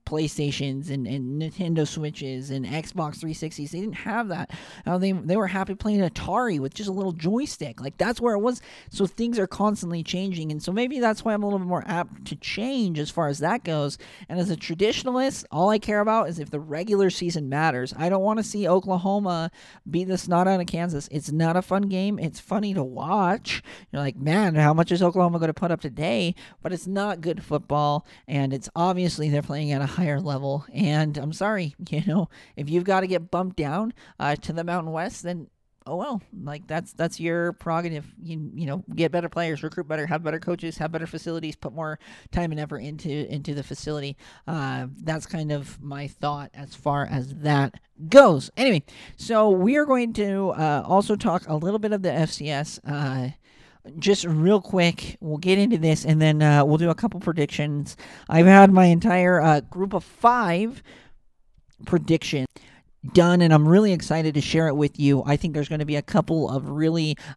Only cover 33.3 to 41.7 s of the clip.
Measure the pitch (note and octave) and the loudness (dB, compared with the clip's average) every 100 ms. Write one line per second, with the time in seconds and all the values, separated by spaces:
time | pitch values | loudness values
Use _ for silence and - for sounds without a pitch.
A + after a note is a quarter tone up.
33.3 | F3 F#3 F3 D3 E3 A3 - - - C#3+ | -4 -4 -4 -4 -4 -6 -8 -16 -6 -4
34.3 | D3+ - E3 E3+ F3 D#3+ D#3+ F#3 - F3 | -4 -4 -6 -4 -4 -4 -6 -6 -8 -10
35.3 | F3 - _ _ _ - E3 C#4 A3+ - | -10 -12 _ _ _ -10 -8 -6 -8 -10
36.3 | - C#3 D3 - D#3 - - E3 - E3 | -14 -12 -12 -8 -8 -6 -4 -6 -4 -4
37.3 | E3+ E3+ - - E3 E3+ D3+ - - E3 | -2 -2 -4 -4 -4 -4 -8 -12 -16 -12
38.3 | D#3+ D3 B2 E3 F#3+ - D#3+ E3 F3 E3+ | -10 -10 -8 -6 -8 -8 -2 0 0 -4
39.3 | - E3 D3 D#3 - D3 D#3 D3+ D#3 D#3+ | -4 -4 -4 -8 -8 -6 -6 -4 -4 -4
40.3 | D#3 F3 F3 E3 - D#3+ E3 D#3+ D#3+ E3+ | -6 -4 -6 -6 -6 -6 -6 -8 -10 -8
41.3 | E3 D#3+ - - | -8 -8 -10 -12